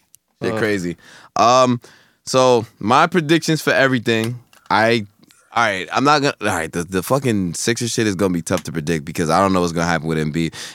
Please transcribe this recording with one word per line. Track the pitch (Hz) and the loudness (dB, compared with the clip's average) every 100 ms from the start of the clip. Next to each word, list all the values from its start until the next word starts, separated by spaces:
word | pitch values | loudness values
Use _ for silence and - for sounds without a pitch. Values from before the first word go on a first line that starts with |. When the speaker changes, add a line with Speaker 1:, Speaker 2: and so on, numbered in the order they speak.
| _ _ _ - | _ _ _ -8
Speaker 1:
They're | 117 | -6
Speaker 2:
Ugh. | 110 | -2
Speaker 1:
crazy. | 107 101 87 82 - - - - | -2 -2 -4 -8 -14 -20 -6 2
Um, | 110 127 127 123 - - _ _ - | 4 6 4 0 -6 -20 _ _ -2
so | 131 127 120 113 - | 2 4 4 0 -6
my | 101 135 170 | 2 2 4
predictions | 185 147 165 - 156 | 0 0 0 0 -2
for | - | 0
everything, | 98 131 127 110 113 113 123 _ _ - | 2 2 2 0 0 -2 -6 _ _ -2
I, | 101 113 117 101 _ _ _ _ | 2 2 0 -2 _ _ _ _
all | 110 | -2
right, | 117 95 80 | 0 -2 -4
I'm | 110 | 0
not | 139 151 | 2 2
gonna, | 139 - | 0 -2
all | 104 | -2
right, | 92 80 | -2 -4
the, | 85 | -6
the | 85 92 | -4 -4
fucking | - 135 135 107 90 | 0 0 0 -2 -2
Sixers | 80 - 117 117 | -4 -4 -4 -4
shit | - 110 | -2 -2
is | 90 | 0
gonna | 98 | 0
be | 87 | -2
tough | - 92 | -2 -4
to | - | -4
predict | 80 76 82 73 | -8 -4 -4 -6
because | 80 80 | -4 0
I | 82 | 2
don't | 98 | 4
know | 95 | 2
what's | 87 | 0
gonna | 82 85 | -2 -2
happen | 82 80 | -2 -2
with | 80 | -2
Embiid. | 78 76 82 - - | -2 -2 -4 -6 -16